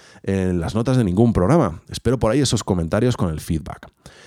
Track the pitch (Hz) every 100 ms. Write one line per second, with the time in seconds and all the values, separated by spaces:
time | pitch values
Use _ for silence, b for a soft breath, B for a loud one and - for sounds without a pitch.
0 | B B - 98 92 90 82 110 123 127
1 | 107 90 120 98 90 165 113 78 - -
2 | - 127 113 123 139 117 - 92 82 101
3 | 123 120 92 78 - 82 - - - _
4 | B B